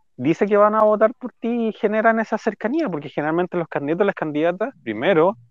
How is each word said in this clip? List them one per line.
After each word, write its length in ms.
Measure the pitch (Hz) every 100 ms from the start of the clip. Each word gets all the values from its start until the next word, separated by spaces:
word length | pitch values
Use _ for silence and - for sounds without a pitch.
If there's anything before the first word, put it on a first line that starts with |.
| _ -
dice 300 | 131 165 202
que 120 | 202
van 160 | 208
a 80 | 220
votar 320 | 214 214 220
por 180 | - 247
ti 360 | - 233 240 226
y 40 |
generan 480 | - 202 214 226 226
esa 160 | 220 214
cercanía, 520 | - - 214 320 277
porque 180 | 156 139
generalmente 480 | - 151 165 180 180
los 100 | 160
candidatos 380 | 147 143 175
y 20 | 202
las 80 |
candidatas, 600 | - 156 147 170 180 240 -
primero, 560 | 117 107 160 165 175 - _